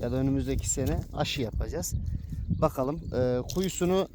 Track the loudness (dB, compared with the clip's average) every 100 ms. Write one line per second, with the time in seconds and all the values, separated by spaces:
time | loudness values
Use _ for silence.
0 | 0 2 2 2 2 0 0 0 2 0
1 | -2 -2 -2 0 -2 -2 -2 -2 -2 -2
2 | -2 -4 -4 -6 -2 2 2 2 -2 -2
3 | -2 2 2 2 0 -2 -2 2 2 4
4 | 2